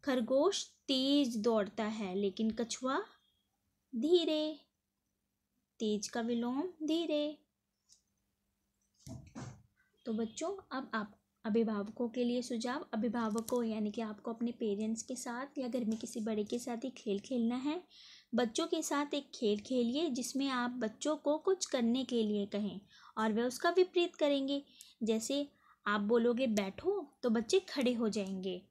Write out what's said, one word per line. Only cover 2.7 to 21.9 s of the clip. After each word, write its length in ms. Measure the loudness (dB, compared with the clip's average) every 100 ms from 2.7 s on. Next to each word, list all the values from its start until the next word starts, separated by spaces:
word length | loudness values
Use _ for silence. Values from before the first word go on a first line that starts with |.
| -4 -2 -2 -2 -14 _ _ _ _ _ _ _ -2
धीरे। 640 | 4 4 6 2 0 -4 _ _ _ _ _ _ _ _ _ _ _ _
तेज 300 | -2 0 -2
का 120 | -4
विलोम 420 | -2 -2 -2 -2
धीरे। 760 | -4 -4 -2 0 0 0 -2 -6 _ _ _ _ _ _ _ _ _ _ _ _ _ _ _ _ -18 -16 -16 -14 -14 -16 _ _ _ _
तो 80 | -6
बच्चों, 440 | -4 -4 -4 -6 -6 -8
अब 180 | -10 -6
आप 240 | -6 -6 -12 _ _
अभिभावकों 640 | 0 2 2 0 -4 -4 -6
के 160 | 0
लिए 180 | 0 0
सुझाव। 440 | -2 -4 -2 -4 -4
अभिभावकों 680 | -2 0 0 0 0 0 0
यानी 260 | 0 -2 -2
कि 100 | -2
आपको 320 | -6 -6 -8
अपने 200 | -4 -4
पेरेंट्स 500 | -2 -2 0 -2 -4
के 140 | -6 -8
साथ 420 | -6 -8 -8 -6
या 100 | -4
घर 160 | -2
में 140 | -2 -2
किसी 220 | -4 -6
बड़े 240 | -2 -2
के 140 | -2 -4
साथ 180 | -4 -6
ही 60 | -8
खेल 300 | -8 -4 -4
खेलना 360 | -2 0 0 0
है। 280 | -2 -4 -8 -20 -20 -20 _
बच्चों 320 | 0 2 0 0
के 160 | 0
साथ 320 | 0 0 0
एक 160 | -4 -6
खेल 260 | -2 0 0
खेलिए 500 | 0 0 2 2 0
जिसमें 380 | 0 -2 -2 0
आप 220 | 0 -2
बच्चों 460 | -2 -4 -2 -2 0
को 220 | 0 0
कुछ 280 | 2 0 0
करने 380 | 2 2